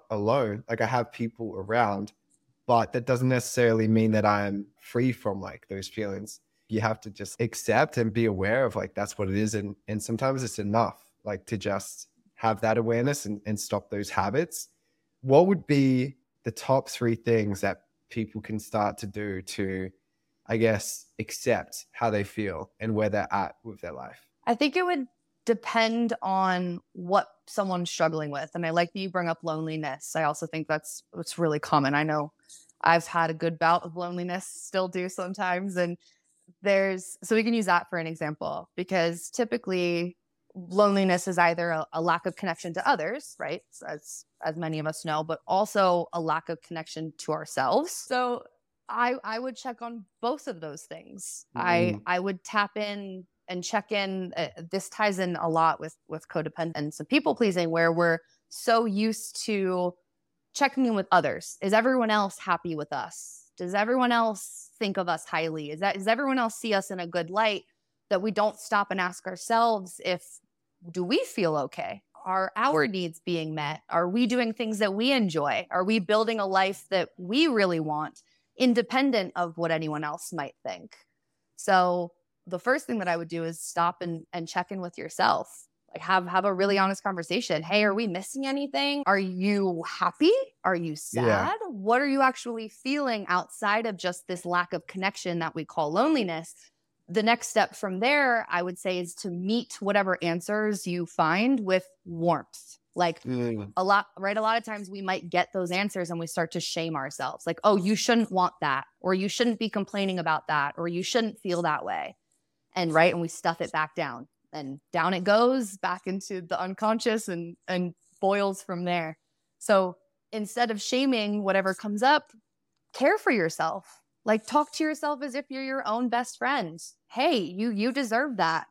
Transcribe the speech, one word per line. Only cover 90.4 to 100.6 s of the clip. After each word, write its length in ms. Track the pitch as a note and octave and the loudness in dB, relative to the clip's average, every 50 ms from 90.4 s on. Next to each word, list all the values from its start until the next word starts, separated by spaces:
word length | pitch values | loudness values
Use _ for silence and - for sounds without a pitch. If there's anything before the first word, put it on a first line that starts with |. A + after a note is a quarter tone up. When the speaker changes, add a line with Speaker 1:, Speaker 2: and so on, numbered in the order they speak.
| C5+ - - _ - | 2 -2 -8 _ 0
Speaker 2:
Are 120 | F#3 F#3+ | 0 0
you 200 | E3+ E3+ E3 D3+ D3+ - - | 0 0 -4 -6 -8 -10 -6
Speaker 1:
Yeah. 360 | - A#2+ B2 A#2 G#2 G2 B3+ D#4+ | -2 0 2 4 4 4 2 0
Speaker 2:
sad? 100 | G#4 A4 A4 F#4 | -2 -4 -6 -8
What 320 | B3 G3 F#3+ G#3+ A#3 B3+ | -10 -4 0 2 4 4
are 60 | C#4+ C#4+ | 4 2
you 140 | C4+ C#4 | 2 4
actually 480 | C4+ C4 B3+ - - A#3+ A#3 A3+ A3 G#3+ | 4 2 2 0 -4 -8 -8 -8 -8 -10
feeling 560 | - - - C4 C#4+ D4 C#4+ B3+ A3+ G#3 G3 - | -12 -10 -6 -4 -2 -2 0 -2 -2 -4 -2 0
outside 580 | F3+ F3+ - - - - A3 G3+ G#3 A3+ A3+ | 0 0 0 -2 -6 -4 -2 0 0 0 0
of 120 | A3+ G3 E3+ | -2 -4 -4
just 300 | - F3+ F3+ - - - | -4 -4 -4 -6 -6 -8
this 180 | F#3 E3+ - | -8 -6 -4
lack 280 | F3 F3 F3 F3 - F#3 | -2 0 0 0 0 -4
of 120 | E3 - - | -6 -6 -8
connection 520 | - F#3+ F#3+ G3 - - - F#3 E3+ E3+ | -6 -4 -2 -2 -2 -4 -4 -4 -2 -2
that 160 | E3 D#3+ - | -2 -4 -4
we 100 | D#3+ D3+ | -6 -8
call 260 | - - - D#3 D3 | -6 -2 -2 -2 0
loneliness? 640 | D#3+ G3 B3+ D#4 D#4+ C4+ G#3 F3+ E3 D#3+ E3 - - - - _ _ _ _ _ _ _ _ - | 2 2 2 4 2 2 0 -2 -4 -6 -8 -12 -16 -20 -20 _ _ _ _ _ _ _ _ -4
The 140 | E3+ A3 G#3+ | -2 2 4
next 260 | A3+ A#3 A#3+ - - | 4 2 2 0 0
step 240 | - A3 F3+ - - | 2 4 4 2 0
from 240 | - - F#3+ F#3 F#3 | -4 -6 -4 -2 0
there, 460 | A3 C4 D4 D4 C#4 B3+ A#3 A3+ - - | 2 2 4 4 4 4 2 2 0 -2
I 120 | - F3 | -2 -2
would 160 | F3+ F3+ F3+ - | -2 -2 -4 -6
say, 220 | - F#3+ F3+ F3+ | -4 -4 -2 -2
is 140 | F3+ E3+ - | -4 -6 -8
to 140 | - - F#3+ | -10 -8 -6
meet 480 | F3 F3 F3+ G3 A3+ A#3+ B3 - - - | -6 -4 -2 0 0 0 -2 -4 -8 -6
whatever 360 | G3+ G3 G3+ G#3 G3 F#3+ F3+ - | -2 2 2 2 2 2 0 0
answers 640 | E3+ E3+ E3 F3 - - G#3 G#3+ | 0 -2 -2 -2 -2 -2 -2 0